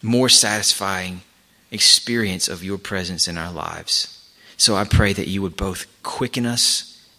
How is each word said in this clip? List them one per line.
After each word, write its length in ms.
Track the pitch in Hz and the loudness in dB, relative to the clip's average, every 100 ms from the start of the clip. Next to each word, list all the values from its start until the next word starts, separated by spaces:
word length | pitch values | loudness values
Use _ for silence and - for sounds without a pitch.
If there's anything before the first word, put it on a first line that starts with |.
more 260 | 110 123 127 | 2 2 6
satisfying 920 | - 107 107 98 - 98 95 92 90 - _ _ _ _ | 6 4 0 0 0 0 -2 -4 -10 -16 _ _ _ _
experience 760 | 107 - - - 117 104 92 - | 2 4 4 2 -2 0 -2 -4
of 140 | 90 | -6
your 160 | 92 98 | -8 -8
presence 480 | - 98 90 87 - | -6 -6 -6 -4 -4
in 120 | 85 | -4
our 140 | 82 | -6
lives. 800 | 85 50 - - - - - - _ - - | -6 -8 -8 -4 -4 -4 -12 -20 _ -20 0
So 200 | - 98 | 2 2
I 80 | |
pray 280 | 104 - 104 | 4 4 4
that 160 | 98 - | 2 -2
you 140 | 98 | -2
would 140 | 95 80 | -4 -4
both 300 | 95 90 - _ | -6 -6 -12 _
quicken 420 | - - 123 - 120 | -10 -6 -4 -2 -2
us 440 | 120 - - - - _ | 0 0 0 -6 -20 _